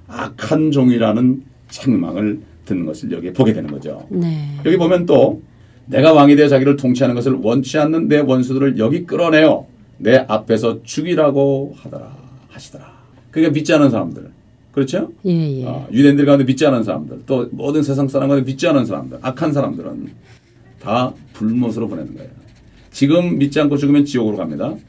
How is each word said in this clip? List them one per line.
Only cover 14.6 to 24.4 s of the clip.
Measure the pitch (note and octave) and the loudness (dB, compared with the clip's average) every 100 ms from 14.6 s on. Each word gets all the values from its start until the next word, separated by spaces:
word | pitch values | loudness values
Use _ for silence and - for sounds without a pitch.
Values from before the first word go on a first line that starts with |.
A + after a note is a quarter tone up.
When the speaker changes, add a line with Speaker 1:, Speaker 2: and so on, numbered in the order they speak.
| _ | _
Speaker 1:
그렇죠? | - C3+ F3+ E4+ - F#3+ | -4 -4 -4 -6 -6 -2
Speaker 2:
예, | E3+ D#3 C3 | -2 -2 -4
예. | B2 | -6
Speaker 1:
어, | B2+ - | -10 -4
유대인들 | A#2+ C#3+ C#3+ C#3+ | 4 4 4 4
가운데 | C#3 B2+ | 4 2
믿지 | B2+ D3+ | 2 2
않은 | B2 | 0
사람들, | G#2 D2+ - - - | -2 -6 -8 -12 -4
또 | C3 - | -4 -4
모든 | - C3+ D#3 | -6 -4 -2
세상 | C#3 C3+ C#3 | -2 -2 -2
사람 | C#3 C3+ | -2 0
가운데 | C#3 | 0
믿지 | B2+ C3 E3+ | -2 -2 0
않은 | C#3+ G#2+ | 2 0
사람들, | E2 C2 - | -6 -10 -10
악한 | B2 B2 D#3+ | -8 -4 -2
사람들은 | C#3 - - - - - - _ - _ _ _ - | -2 -4 -6 -10 -12 -14 -18 _ -20 _ _ _ -14
다 | - A2+ C3 - - | -4 -2 -2 -8 -20
불못으로 | - A2 A#2+ A#2 A2+ A2 | -6 -4 -2 -2 -4 -6
보내는 | F2+ C#2 - | -8 -12 -16
거예요. | - - - - - _ _ | -20 -20 -20 -20 -20 _ _
지금 | - C#3 E3+ F3 D#3+ | -2 2 2 2 0
믿지 | C#3 D#3 | 0 2
않고 | C#3+ C#3+ | 0 2
죽으면 | C#3+ C#3+ C#3+ | 2 2 2
지옥으로 | B2+ G#2+ | 0 -2
갑니다. | G2+ | -4